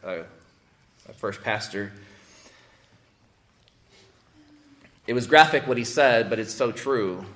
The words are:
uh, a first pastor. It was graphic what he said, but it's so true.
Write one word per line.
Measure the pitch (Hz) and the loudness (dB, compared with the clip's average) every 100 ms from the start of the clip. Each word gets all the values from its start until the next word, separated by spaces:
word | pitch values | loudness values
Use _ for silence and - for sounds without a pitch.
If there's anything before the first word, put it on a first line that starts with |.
uh, | 92 87 82 - _ _ _ _ _ _ - | -10 -12 -12 -20 _ _ _ _ _ _ -20
a | |
first | - 104 98 | -10 -10 -8
pastor. | - 104 - 101 101 - - - - - - - _ _ _ _ _ _ _ _ _ _ _ _ _ - - _ _ _ _ - _ _ - _ | -6 -6 -6 -10 -12 -16 -20 -20 -20 -20 -20 -20 _ _ _ _ _ _ _ _ _ _ _ _ _ -20 -20 _ _ _ _ -20 _ _ -20 _
It | - | -6
was | 123 120 | -4 4
graphic | 156 156 147 131 | 6 8 4 0
what | 120 | -2
he | |
said, | 117 - 139 117 104 | -2 2 4 4 2
but | 113 | -4
it's | 107 | -4
so | - 123 | -2 -4
true. | 104 139 123 98 90 101 | -2 -2 -2 -2 -6 -12